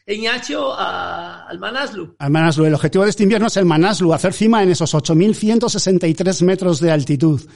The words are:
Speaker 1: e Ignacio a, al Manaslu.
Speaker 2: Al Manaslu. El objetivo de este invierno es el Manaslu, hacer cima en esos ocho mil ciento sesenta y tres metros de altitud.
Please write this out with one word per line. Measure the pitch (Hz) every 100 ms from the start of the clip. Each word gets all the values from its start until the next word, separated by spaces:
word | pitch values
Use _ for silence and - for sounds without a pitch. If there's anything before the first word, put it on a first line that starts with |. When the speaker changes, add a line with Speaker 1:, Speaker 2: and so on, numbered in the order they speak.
| -
Speaker 1:
e | 214
Ignacio | 226 247 262 294 269
a, | - 190 180 175 170 175 170 -
al | 175
Manaslu. | 196 254 277 202 165 -
Speaker 2:
Al | 139
Manaslu. | 160 165 147 156
El |
objetivo | 147 160 185
de | 208
este | -
invierno | 196 214 220
es | 196
el | 180
Manaslu, | 156 190 170 175
hacer | 160 185
cima | - 214 226
en | 185
esos | 165 160 151
ocho | 151
mil | 160 208 214
ciento | 214 226 233
sesenta | 202 - 196 170
y |
tres | 160 185 185
metros | 180 185 185 151
de | 170
altitud. | 151 135 147 160 143 -